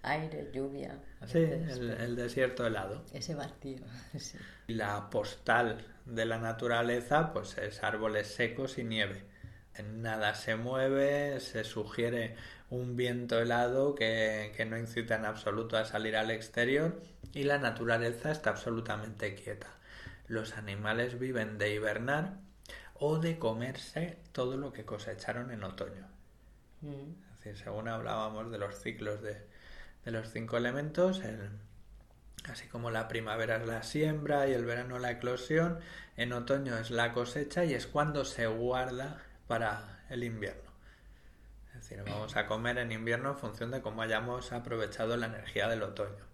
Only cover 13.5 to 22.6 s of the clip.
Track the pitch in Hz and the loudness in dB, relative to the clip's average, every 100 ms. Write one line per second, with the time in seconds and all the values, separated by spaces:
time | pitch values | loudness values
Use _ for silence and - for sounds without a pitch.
13.5 | 120 123 131 143 143 113 113 110 107 107 | 6 6 6 4 4 4 6 4 2 -4
14.5 | - 110 113 117 117 113 110 107 107 107 | -2 -2 -2 -2 -2 2 2 2 0 0
15.5 | 104 113 110 110 107 110 107 110 110 - | 0 2 2 2 0 2 2 2 0 -2
16.5 | - 120 139 165 - - - - 139 139 | 2 4 6 4 0 -12 -14 -10 0 2
17.5 | 143 123 110 117 117 117 120 156 156 107 | 4 2 0 4 4 4 2 0 2 2
18.5 | 101 - 113 110 107 110 107 104 95 - | 0 0 -2 -2 -4 -4 -4 -4 -4 -10
19.5 | 104 - - - - - - - 113 110 | -10 -12 -18 -18 -16 -14 -14 -6 -4 -4
20.5 | 107 104 101 107 113 123 123 131 120 107 | -8 -6 -2 0 2 2 0 -2 0 -2
21.5 | 107 104 107 107 110 120 147 190 - - | 2 2 4 2 0 2 2 0 -4 -14
22.5 | - | -20